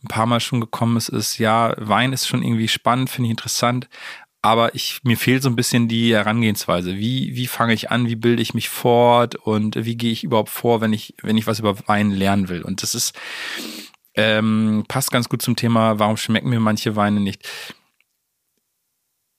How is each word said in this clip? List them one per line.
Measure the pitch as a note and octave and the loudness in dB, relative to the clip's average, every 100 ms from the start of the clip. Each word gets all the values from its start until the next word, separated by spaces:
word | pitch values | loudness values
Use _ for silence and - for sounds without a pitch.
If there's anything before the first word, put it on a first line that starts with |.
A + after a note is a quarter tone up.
ein | - | -6
paar | A2 A2+ | -2 0
Mal | A#2+ | 0
schon | - B2 | 0 -2
gekommen | A2+ - A#2 A#2 | -2 -2 0 0
ist, | - | 0
ist, | A#2+ G#2 - | -4 -4 0
ja, | A2 A2+ A#2 - | 2 2 2 -2
Wein | G#2+ G#2 B2+ | 0 2 2
ist | C3 - | -2 -2
schon | B2+ | -2
irgendwie | B2 A2+ A2 | 0 0 0
spannend, | - - B2 C3 | 0 0 0 -2
finde | - A#2 | -2 -2
ich | |
interessant, | A2+ - - A#2+ B2+ B2 - - - - _ | -2 -4 -2 0 -2 -6 -14 -18 -18 -20 _
aber | G#2 A2+ A#2 B2 | 2 4 2 -2
ich, | - - | -8 -4
mir | B2 A2+ | -2 0
fehlt | - C3 | 2 2
so | C3+ | 2
ein | A#2+ | 0
bisschen | B2 B2 A#2 | 2 2 2
die | A2+ A#2 | 2 2
Herangehensweise. | A2 G2+ A2+ A2 G2+ - F2 F2+ F#2+ | 4 2 2 2 0 -2 -2 -2 -4
Wie, | A2 C3 - B2 | -4 -2 -4 -6
wie | B2 | -6
fange | - A#2 | -2 0
ich | A2 - | 0 0
an? | A2+ A#2+ | -2 0
Wie | A2+ | 0
bilde | A#2+ A#2 | 2 2
ich | A2+ | 0
mich | A#2 - | -2 -6
fort? | - B2 A#2+ A#2+ A#2+ A#2 - | -2 2 6 6 6 2 -2
Und | - G#2+ G#2+ A#2 | -2 0 0 -2
wie | A2+ A#2 | -4 -2
gehe | A#2 | -2
ich | A2+ | -4
überhaupt | F3+ A2+ G#2+ | 0 0 0
vor, | - A#2+ A2+ | -2 0 2
wenn | A2 | 2
ich, | G#2 - - | -2 -6 -10
wenn | - A2 | -2 0
ich | A2 | 0
was | A2 | 0
über | A2 G2+ - | -2 -2 0
Wein | G#2 G#2 | 2 2
lernen | G2 G2 G2+ F#2 | 2 2 2 0
will? | F2 | -4
Und | - F#2 | -6 -6
das | - | -6
ist, | - - - - - - - - - - _ _ | -4 -6 -8 -12 -12 -10 -10 -10 -14 -16 _ _
ähm, | - A2 G#2+ A2 A2 A2 G#2+ G2+ | 0 2 2 2 2 2 0 -2
passt | C3 - | -4 0
ganz | B2+ A#2+ | -2 0
gut | B2 | -2
zum | - A#2 | -2 0
Thema, | A#2 A2+ A2+ G#2+ | 2 4 2 4
warum | G#2+ G#2+ | 2 0
schmecken | - A2 C3 | 0 0 0
mir | A#2 | 2
manche | G#2+ G#2+ A#2 G#2+ | 2 0 0 0
Weine | G#2 G#2 | 2 2
nicht? | G2 F#2 - - - - _ _ _ _ _ _ _ _ _ _ _ _ _ _ _ | 0 -4 -12 -14 -14 -18 _ _ _ _ _ _ _ _ _ _ _ _ _ _ _